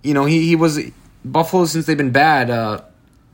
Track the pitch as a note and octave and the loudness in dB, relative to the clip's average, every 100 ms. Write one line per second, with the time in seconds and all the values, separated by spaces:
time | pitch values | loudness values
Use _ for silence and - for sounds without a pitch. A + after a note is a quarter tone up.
0 | C#3+ C#3+ C#3+ D#3+ E3 E3 E3 D3 - - | -2 0 2 2 2 2 2 0 -8 -14
1 | - _ B2+ C#3+ E3 F#3 E3 D#3+ D#3+ D3 | -20 _ -6 -2 0 0 0 -2 -2 -2
2 | C#3 B2+ D#3 D3 B2 A#2+ A2 G#2+ - _ | 0 2 4 2 0 -2 -4 -6 -12 _
3 | _ _ _ | _ _ _